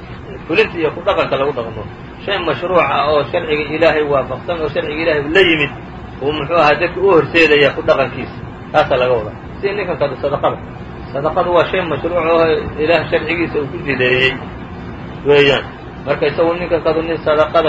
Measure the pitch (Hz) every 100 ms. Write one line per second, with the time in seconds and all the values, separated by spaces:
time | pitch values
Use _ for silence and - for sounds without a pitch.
0 | - - - 127 - 175 202 175 156 170
1 | 180 175 131 135 139 131 113 110 101 -
2 | - - - 196 165 135 175 180 139 143
3 | 143 151 139 175 156 151 147 156 160 151
4 | 147 139 120 127 - 175 151 170 156 151
5 | 165 151 143 180 180 160 143 - - -
6 | - - 135 151 143 170 147 147 170 170
7 | 196 170 139 170 160 147 139 - - -
8 | 127 123 113 - - - - 147 143 131
9 | 127 120 107 - - - 196 202 180 156
10 | 143 127 143 143 156 - - - - -
11 | - 131 151 185 175 175 - 190 170 143
12 | 170 175 160 170 165 151 - - 156 165
13 | 151 160 156 175 160 151 139 - 143 127
14 | 127 127 131 - - - - - - -
15 | - - 135 143 139 123 - - - -
16 | 131 147 151 156 165 175 170 165 160 160
17 | 165 156 156 151 151 165